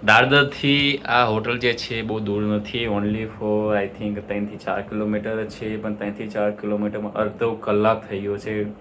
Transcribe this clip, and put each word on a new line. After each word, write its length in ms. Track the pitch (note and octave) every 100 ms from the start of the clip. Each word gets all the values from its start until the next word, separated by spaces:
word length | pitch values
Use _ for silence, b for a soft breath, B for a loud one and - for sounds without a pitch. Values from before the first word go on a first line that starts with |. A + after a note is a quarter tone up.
| G#2
દાદરથી 880 | A2 C3 C#3+ C#3 - C#3+ C#3+ C#3+ C#3 - A#2+
આ 20 | A#2+
હોટલ 280 | G#2+ A2 A#2+ A#2+
જે 80 | A#2
છે 180 | - A2+ A2
બહુ 100 | A2 G#2
દૂર 100 | G2+ G#2+
નથી, 400 | G#2 G#2 A#2+ A#2 G2+
only 280 | G#2 A2 A2 -
for, 240 | G#2+ G#2+ G#2+ G#2
I 20 | G2 -
think, 240 | G#2+ G#2 G2+
ત્રણથી 300 | G2+ G#2 G#2
ચાર 140 | - G2+ G2+
કિલોમીટર 420 | A2 G#2+ G#2+ G#2+ A2
જ 140 | G#2+ -
છે, 180 | A2 A2
પણ 160 | G#2+ G#2
ત્રણથી 320 | G2+ G2+ A2 G#2+
ચાર 100 | G#2 G#2
કિલોમીટરમાં 580 | G#2 G#2 G#2 G#2+ G#2 - G#2+
અડધો 280 | - A#2 A2 -
કલાક 420 | G#2 G#2+ A2 -
થઈ 140 | G2+
ગયો 180 | G2+ G2+ -
છે. 100 | G#2+ G#2 -